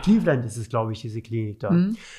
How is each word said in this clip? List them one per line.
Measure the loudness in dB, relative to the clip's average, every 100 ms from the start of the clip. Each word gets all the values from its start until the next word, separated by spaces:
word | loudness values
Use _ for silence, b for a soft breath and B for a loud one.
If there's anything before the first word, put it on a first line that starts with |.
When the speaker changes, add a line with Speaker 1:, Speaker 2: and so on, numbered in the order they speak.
Speaker 1:
Cleveland | 4 4 4 0 -2
ist | -8
es, | -4
glaub | -2 -2
ich, | -6
diese | -8 -10
Klinik | -6 -4 -4 -4
da, | 2
Speaker 2:
Mhm. | 2 2 -2 B